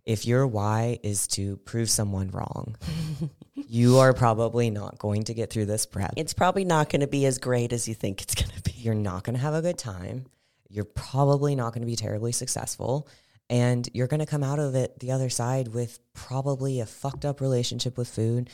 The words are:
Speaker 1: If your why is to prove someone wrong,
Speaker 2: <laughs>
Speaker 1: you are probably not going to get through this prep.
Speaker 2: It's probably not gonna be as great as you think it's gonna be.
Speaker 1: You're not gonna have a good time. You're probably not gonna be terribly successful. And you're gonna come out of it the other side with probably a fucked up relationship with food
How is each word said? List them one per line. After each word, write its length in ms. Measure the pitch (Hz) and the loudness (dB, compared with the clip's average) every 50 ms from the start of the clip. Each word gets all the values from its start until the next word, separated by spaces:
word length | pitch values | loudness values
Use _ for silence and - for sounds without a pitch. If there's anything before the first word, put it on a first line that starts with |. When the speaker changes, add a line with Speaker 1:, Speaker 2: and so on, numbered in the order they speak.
| - | -4
Speaker 1:
If 220 | - 113 104 - | -2 -2 0 2
your 220 | 117 120 127 135 131 | 2 2 4 4 2
why 500 | 107 104 101 104 107 110 113 120 120 - - | 2 0 0 2 2 2 0 0 -2 -2 -4
is 240 | 104 101 98 - - - - | -4 -2 -2 -2 -2 -2 -2
to 200 | 98 98 98 - | -2 -4 -4 -6
prove 300 | - - - 117 117 107 | -8 -6 -2 -2 0 2
someone 440 | - - 107 101 98 95 95 92 | 2 2 0 0 0 -2 -2 -4
wrong, 420 | 95 92 - - - - - - 110 - - 170 156 165 160 156 156 139 | -4 -6 -6 -6 -6 -8 -8 -8 -10 -10 -8 -6 -6 -4 -4 -6 -6 -6
Speaker 2:
<laughs> 340 | 156 139 - - - _ - | -6 -8 -8 -12 -20 _ -12
Speaker 1:
you 440 | 277 285 - 113 117 120 123 123 131 | -12 -8 -2 2 6 8 8 10 10
are 140 | 131 131 | 10 8
probably 560 | 123 - 127 117 110 107 117 113 117 120 120 117 | 6 6 4 4 4 4 2 0 2 2 2 2
not 280 | 104 104 98 95 - - | 0 -2 -6 -10 -10 -6
going 240 | - 107 104 107 110 | -2 -2 0 0 -2
to 100 | - 113 | -4 -4
get 160 | 113 110 - | -6 -4 -4
through 160 | - 113 104 | -2 -2 0
this 200 | 101 104 110 - | 0 0 -2 -2
prep. 260 | - - 98 98 - - | -4 -4 -4 -4 -4 -2
Speaker 2:
It's 180 | - 160 156 - | -4 -4 -4 0
probably 300 | - 180 180 185 196 190 | 2 2 2 2 2 2
not 260 | 180 165 156 151 - | 2 4 4 2 2
gonna 160 | - 139 143 | 2 0 0
be 180 | 139 - 143 135 | 2 2 2 2
as 140 | 135 127 127 | 2 2 0
great 340 | - 127 123 120 120 117 | 0 0 2 2 2 0
as 140 | 123 117 113 | -2 -2 -4
you 80 | 113 110 | -4 -6
think 260 | - - 101 98 - | -4 -4 -4 -4 -4
it's 140 | - - - | -4 -4 -2
gonna 260 | - - - - - - | -2 -2 -2 -4 -6 -6
be. 80 | - | -6
Speaker 1:
You're 240 | - - 120 113 110 | -4 -2 -2 0 0
not 260 | 107 104 98 90 95 | 2 0 -2 -2 -4
gonna 160 | - - 120 127 | -4 -4 -2 -2
have 160 | 131 151 151 | 0 0 0
a 80 | 160 | 0
good 160 | 160 175 175 180 | 0 0 -2 -2
time. 480 | - 113 95 90 90 101 113 131 131 - _ _ _ _ _ _ _ - | -6 -8 -8 -8 -8 -8 -8 -10 -10 -14 _ _ _ _ _ _ _ -10
You're 160 | 98 104 101 | -6 -6 -6
probably 680 | - - - - - - 131 143 139 143 139 143 147 143 | -4 -6 -10 -8 -2 2 4 4 6 4 4 4 2 0
not 180 | 131 117 117 | 0 -2 -2
gonna 140 | - 120 117 | -4 -4 -4
be 80 | 117 117 | -4 -4
terribly 380 | 110 107 104 104 107 113 117 | -2 -2 -4 -4 -2 -2 -2
successful. 760 | 120 - 120 - - - 117 - - - - 110 131 151 151 - - _ _ _ _ _ _ - | -2 -4 -4 -4 -4 -4 -4 -6 -6 -6 -4 -2 -2 -2 -4 -6 -14 _ _ _ _ _ _ 0
And 400 | 120 120 120 123 123 123 120 - - | 2 4 4 4 2 0 -2 -4 -2
you're 140 | 113 127 127 | -2 -2 0
gonna 180 | 151 151 156 | 0 -2 -2
come 160 | - 147 147 | -2 -2 -2
out 160 | 139 131 143 147 | 0 0 0 0
of 160 | 151 139 127 | 0 0 0
it 240 | 131 123 - - - | 0 0 -2 -4 -8
the 140 | 127 123 | -4 -2
other 160 | 131 131 131 123 | 0 0 0 0
side 380 | - - 117 120 131 135 127 117 | -2 -2 0 0 0 0 -2 -2
with 320 | 110 120 120 117 - - _ _ - | -2 -4 -4 -4 -8 -14 _ _ -20
probably 680 | - - - 127 135 135 143 139 127 135 139 131 127 | -18 -10 -6 -4 -2 -2 -2 -2 -2 -2 -2 -2 -2
a 60 | 110 | -4
fucked 380 | - - - - 139 135 139 - | -6 -8 -8 -6 -6 -6 -4 -4
up 160 | 147 135 - | -4 -2 0
relationship 560 | 135 135 131 123 123 - - 120 - 123 - | 0 2 2 2 2 0 -2 -4 -4 -4 -4
with 120 | - 120 - | -4 -6 -4
food 420 | - - 113 113 120 123 123 - | -2 -2 0 0 0 0 -2 -4